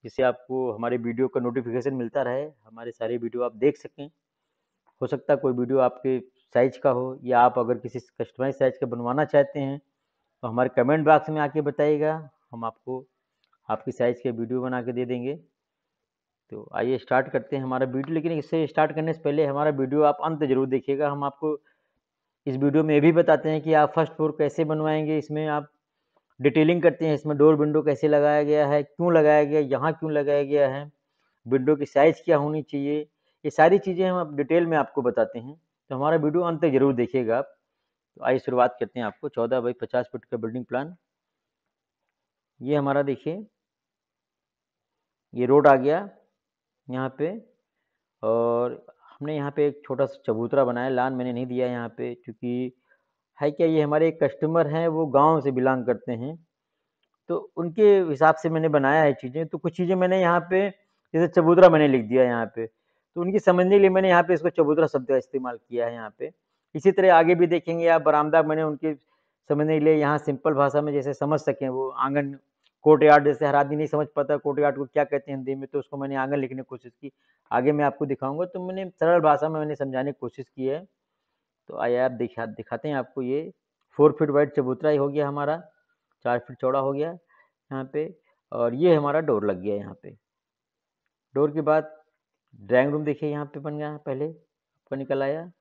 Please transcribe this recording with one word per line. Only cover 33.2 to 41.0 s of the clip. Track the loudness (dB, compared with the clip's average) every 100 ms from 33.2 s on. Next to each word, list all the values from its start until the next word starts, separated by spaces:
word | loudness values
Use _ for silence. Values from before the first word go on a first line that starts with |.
| _ _
ये | -6
सारी | 4 6 6
चीज़ें | 0 -2 -2
हम | -2
अब | -6 -6
डिटेल | 0 0 2
में | 0
आपको | 0 -2
बताते | -2 0 -2 -4
हैं। | -16 -20 _ _ _
तो |
हमारा | -4 0 0
वीडियो | 0 -2
अंत | -2 0
तक | 0
जरूर | 4 2
देखिएगा | 2 -2 -2 -2 -2
आप। | -4 _ _ _ _ _ _ _
तो |
आइए | -2 -2
शुरुआत | -2 0 0 0
करते | -10 -6
हैं | -8
आपको | -8 -10
चौदह | -6 -2 -2
by | -4 -8
पचास | -4 -4 -4
फीट | -12
का | _ -8
बिल्डिंग | -8 -10
प्लान। | -8 -8 -8 -14